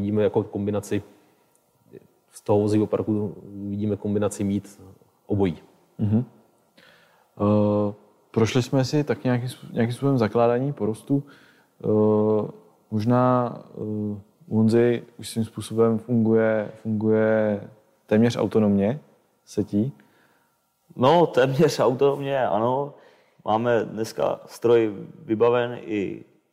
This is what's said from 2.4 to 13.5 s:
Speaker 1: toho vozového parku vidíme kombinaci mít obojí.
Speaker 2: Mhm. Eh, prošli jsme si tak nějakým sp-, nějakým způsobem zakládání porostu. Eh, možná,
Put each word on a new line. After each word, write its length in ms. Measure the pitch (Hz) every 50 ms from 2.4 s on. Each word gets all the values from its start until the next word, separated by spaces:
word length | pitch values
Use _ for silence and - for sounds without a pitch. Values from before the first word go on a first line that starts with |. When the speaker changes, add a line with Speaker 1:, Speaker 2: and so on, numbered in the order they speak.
Speaker 1:
toho 180 | - - 107 104
vozového 260 | 104 107 104 107 104
parku 480 | 98 - - - - 107 104 107 95 - - 98 98 101 101 101 101
vidíme 280 | 101 101 104 107 101
kombinaci 480 | 98 - 104 101 104 104 101 - - 104
mít 360 | 98 98 104 - - - - 95 95 - _ _ _ _ _ _
obojí. 320 | - 104 98 98 90 76 - - - _ _ _ _ _ -
Speaker 2:
Mhm. 260 | 113 101 104 113 131 - _ _ _ _ _ _ _ _ _ _ _ _ _ _ _ _ _ _ _ _ _ -
Eh, 560 | 104 104 104 104 104 104 104 104 104 101 104 - _ _ _ _ _ _
prošli 320 | - 113 110 104 - 127
jsme 220 | 120 - - 135 131
si 200 | 123 - 151 147
tak 200 | - 120 - -
nějakým 240 | 131 123 120 120 127
sp-, 240 | - - - -
nějakým 200 | - 120 117 117
způsobem 260 | 120 - 139 139 139 127
zakládání 540 | 113 104 107 120 117 117 120 123 131 143
porostu. 500 | 143 - 104 104 110 - - - 139 139 143 - - - _ _ _ _ _ _ _ - -
Eh, 680 | 110 107 107 107 107 107 107 107 107 107 107 104 - - - - _ _ _ _ _
možná, 640 | 110 107 104 120 123 123 127 127 127 123 123 117